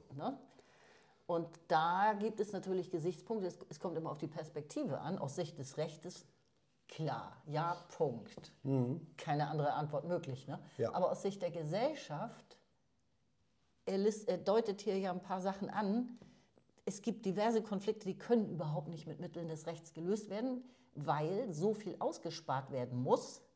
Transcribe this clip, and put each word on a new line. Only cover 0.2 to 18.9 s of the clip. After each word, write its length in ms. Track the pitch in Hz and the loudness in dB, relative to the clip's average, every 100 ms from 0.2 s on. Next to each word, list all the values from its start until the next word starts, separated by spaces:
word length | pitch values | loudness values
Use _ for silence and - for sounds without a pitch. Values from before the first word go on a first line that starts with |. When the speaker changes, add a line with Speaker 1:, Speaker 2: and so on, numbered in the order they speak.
| 190 277 - - - - - - - _ - | -6 -6 -12 -20 -20 -20 -20 -20 -20 _ 0
Speaker 1:
Und 220 | 170 170 - - | 0 0 -6 4
da 460 | 160 165 180 208 | 4 6 6 6
gibt 260 | 208 214 214 | 4 0 0
es 120 | 208 | -2
natürlich 380 | 190 190 185 180 | -2 0 0 0
Gesichtspunkte, 580 | 170 160 - - 226 185 | 0 0 -2 -4 -2 -2
es, 100 | 156 - | -6 -12
es 100 | - | -6
kommt 180 | 190 165 | -4 -2
immer 140 | 160 | -2
auf 60 | 147 | -4
die 100 | 156 | -4
Perspektive 720 | 170 151 151 147 294 254 135 | -6 -8 -8 -6 -4 -2 -2
an, 180 | 143 190 | -2 -2
aus 180 | 135 180 | -2 -2
Sicht 220 | 165 - | -4 -6
des 180 | 127 - | -8 -4
Rechtes, 480 | 160 - 175 - - _ _ _ _ _ - | -4 -4 -12 -12 -18 _ _ _ _ _ -16
klar, 480 | - 156 117 90 - 151 | -4 -2 -2 -6 -12 -4
ja, 300 | 147 170 240 - - | -2 0 -2 -6 0
Punkt. 560 | 151 117 - - - - | 0 0 -8 -14 -16 -8
Speaker 2:
Mhm. 420 | 135 135 123 165 - - | 2 4 4 0 -6 -10
Speaker 1:
Keine 300 | - 147 151 | 0 2 2
andere 260 | 156 143 | 2 2
Antwort 320 | 127 151 147 170 | 2 0 -2 0
möglich, 420 | 175 139 127 - | -2 -2 -6 -6
ne? 120 | 165 - - | -10 -8 -2
Speaker 2:
Ja. 160 | 113 | 0
Speaker 1:
Aber 180 | 175 180 | 4 2
aus 100 | - | 2
Sicht 200 | 196 196 | -2 0
der 100 | 175 | -2
Gesellschaft, 1040 | 170 151 185 269 302 - 151 226 - - - _ _ _ _ _ _ _ _ _ _ _ _ - | -2 0 2 2 0 -6 -6 -6 -8 -20 -20 _ _ _ _ _ _ _ _ _ _ _ _ -2
er 120 | 190 | 4
lis-, 260 | 202 214 | 4 2
er 140 | - 180 | 0 0
deutet 440 | - 220 226 196 | 6 6 6 0
hier 160 | 220 190 | 2 2
ja 140 | 190 | 2
ein 100 | 180 | 0
paar 200 | - 185 | -2 0
Sachen 280 | 185 196 196 | 0 0 -2
an, 480 | 208 202 220 247 - - - _ - _ _ - | 0 4 2 2 -6 -16 -20 _ -20 _ _ -4
es 160 | 202 | -2
gibt 240 | 233 196 196 | -2 0 0
diverse 360 | 185 220 226 | 4 4 4
Konflikte, 460 | 220 196 214 214 190 | 2 -2 0 -2 -2
die 100 | 185 | -4
können 300 | - 240 202 | 4 4 4
überhaupt 380 | 165 156 170 | 0 0 -2
nicht 180 | 156 | -2